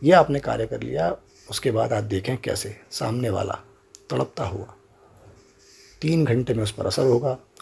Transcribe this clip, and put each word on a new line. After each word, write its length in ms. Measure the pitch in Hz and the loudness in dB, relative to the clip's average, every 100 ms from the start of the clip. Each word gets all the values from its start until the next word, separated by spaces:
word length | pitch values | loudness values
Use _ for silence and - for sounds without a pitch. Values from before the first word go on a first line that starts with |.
ये 80 | 143 | 6
आपने 280 | 180 147 143 | 6 6 2
कार्य 280 | 127 117 113 | -2 -4 -4
कर 140 | 113 | -6
लिया। 360 | 117 139 170 - - - - | -6 -2 -2 -4 -12 -20 -10
उसके 220 | - 135 | -4 -2
बाद 220 | 110 113 | 0 0
आप 100 | 110 | 0
देखें 340 | 107 95 113 127 | -2 -4 -2 -4
कैसे 440 | 113 - 104 - - | -4 -4 -6 -12 -12
सामने 380 | - 127 120 120 | -6 -4 -2 -2
वाला 240 | 95 98 - - - _ - - | -2 -4 -6 -12 -20 _ -20 -6
तड़पता 340 | 131 131 - | -4 -4 -4
हुआ 320 | 101 - - - _ _ - - - - - _ - - - - | -6 -6 -12 -18 _ _ -20 -20 -20 -20 -20 _ -20 -20 -20 -4
तीन 240 | 156 165 135 | 0 2 4
घंटे 280 | 120 127 | 2 2
में 100 | 113 | 0
उस 80 | 107 | -2
पर 140 | - - | -2 -4
असर 200 | - 135 | 2 4
होगा 320 | 120 139 127 - - | 4 2 -4 -8 -16